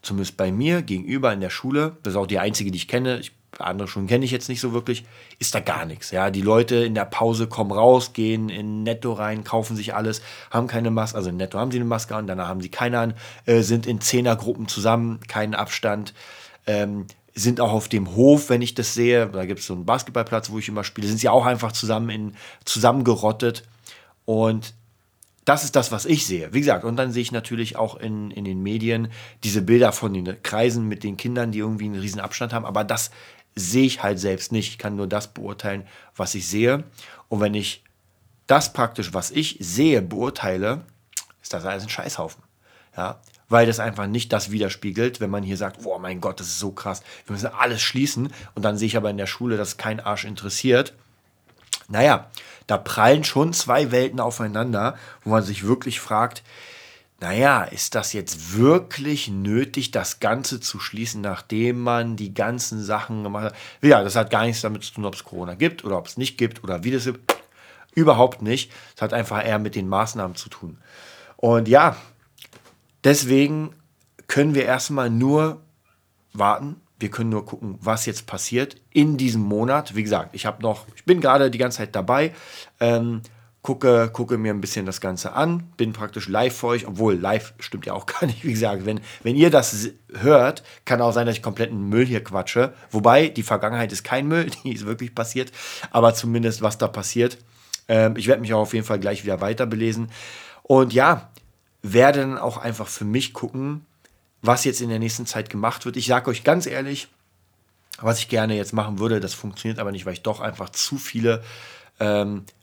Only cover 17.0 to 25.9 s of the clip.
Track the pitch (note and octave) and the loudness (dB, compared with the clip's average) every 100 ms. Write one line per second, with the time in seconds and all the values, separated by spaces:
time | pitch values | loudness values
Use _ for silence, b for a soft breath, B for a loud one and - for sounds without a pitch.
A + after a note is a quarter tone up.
17 | G2 - _ - A2 A#2+ A#2 G#2+ - A2 | -10 -16 _ -2 0 2 2 0 0 -2
18 | F#2 G2 C3+ D3 C#3+ B2 A#2+ - A2+ A#2 | -2 6 8 8 6 0 0 -4 -4 2
19 | A#2+ A#2+ A2 G2 F#2 F#2+ - F2+ F2+ B2 | 4 4 2 -4 -6 -8 -8 -8 -2 -2
20 | B2 B2 A2+ A2+ G#2+ G#2+ G#2+ G#2+ G2 - | 0 -6 -2 -4 -4 -10 -8 -8 -8 -6
21 | G#2 A2 A#2 G#2+ A#2+ A#2+ A2+ A2 A2 A2 | -4 0 4 4 4 0 -4 -6 -2 -2
22 | A#2 G#2+ G#2+ G2 B B - A2+ A#2 C3+ | -2 -6 -8 -12 B B -6 4 4 4
23 | B2 A2 G#2+ A2 A#2+ A#2 - B B B | 2 2 0 0 -2 -2 -14 B B B
24 | B B - A2 A2 A2 G#2+ - _ _ | B B -2 2 2 0 -6 -20 _ _
25 | _ _ _ _ - D3 D3 C#3 A#2+ | _ _ _ _ 2 4 4 2 2